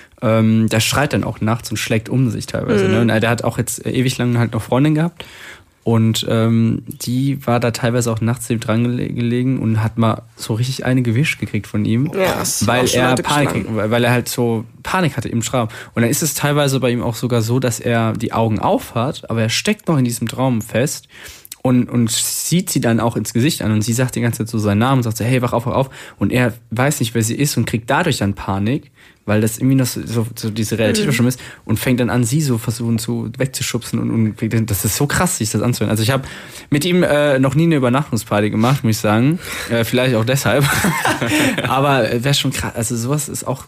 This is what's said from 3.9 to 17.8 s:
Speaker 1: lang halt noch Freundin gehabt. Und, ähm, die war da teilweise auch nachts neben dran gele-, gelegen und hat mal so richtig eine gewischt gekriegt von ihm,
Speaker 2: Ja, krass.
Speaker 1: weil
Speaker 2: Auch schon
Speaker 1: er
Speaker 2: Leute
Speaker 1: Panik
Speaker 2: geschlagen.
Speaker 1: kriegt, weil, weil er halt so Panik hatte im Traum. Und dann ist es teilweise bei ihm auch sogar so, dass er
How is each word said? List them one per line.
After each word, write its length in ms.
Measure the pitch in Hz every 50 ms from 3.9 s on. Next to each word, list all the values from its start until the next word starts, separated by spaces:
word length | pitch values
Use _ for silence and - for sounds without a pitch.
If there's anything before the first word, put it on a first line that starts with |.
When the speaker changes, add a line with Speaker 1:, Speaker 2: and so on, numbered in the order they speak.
| - 127 123 131 127 -
Speaker 1:
lang 180 | 123 123 120 120
halt 160 | 117 117 117
noch 80 | 113
Freundin 320 | - - 123 123 143 156 156
gehabt. 320 | 151 165 170 - - - - - - - - - - - _ _ _ _
Und, 440 | 113 117 113 113 113 110 - - -
ähm, 540 | 113 113 110 113 113 113 113 113 113 - -
die 540 | - - 139 - - 123 127 135 139 135 135 - -
war 120 | 120 120
da 120 | 120 120
teilweise 400 | 113 - - 117 117 123 117 117
auch 100 | 113 107
nachts 260 | 113 113 123 135 - -
neben 120 | 120 110
dran 220 | - - 107 113 120
gele-, 280 | 120 123 123 - -
gelegen 460 | - 120 120 117 120 123 127 131 131 123
und 220 | - 110 113 107 110
hat 140 | 110 113 120
mal 240 | 117 110 104 - - _ _
so 180 | - - - 117
richtig 320 | 107 123 131 131 - -
eine 160 | 123 127 131
gewischt 380 | 123 120 110 123 156 160 - -
gekriegt 260 | 107 104 - 107 98
von 200 | - - 104 104
ihm, 260 | 107 110 120 139 165 -
Speaker 2:
Ja, 180 | 196 190 175 -
krass. 340 | - - - - - 107 110
Speaker 1:
weil 160 | 117 123 127
Speaker 2:
Auch 40 | 117
schon 120 | - 123
Speaker 1:
er 100 | 127 127
Speaker 2:
Leute 140 | 131 127 -
Speaker 1:
Panik 240 | - 147 147 143 -
Speaker 2:
geschlagen. 160 | - - -
Speaker 1:
kriegt, 120 | - 113 107
weil, 120 | 101 107
weil 140 | 117 120 120
er 80 | 120
halt 180 | 123 123 117 -
so 340 | - - 120 117 113 110 - - - - -
Panik 340 | - - 185 180 147 - -
hatte 100 | - -
im 120 | - 117
Traum. 280 | 110 - - 127 117 110 - - - - -
Und 80 | 113 117
dann 80 | 117
ist 100 | 151 -
es 140 | 170 151 -
teilweise 440 | - - 147 147 147 147 139 135 127
bei 120 | 123 123
ihm 100 | 120 120
auch 140 | - 120 113
sogar 260 | - - 120 123 117
so, 180 | 113 113 120 131
dass 200 | 131 123 113
er 340 | -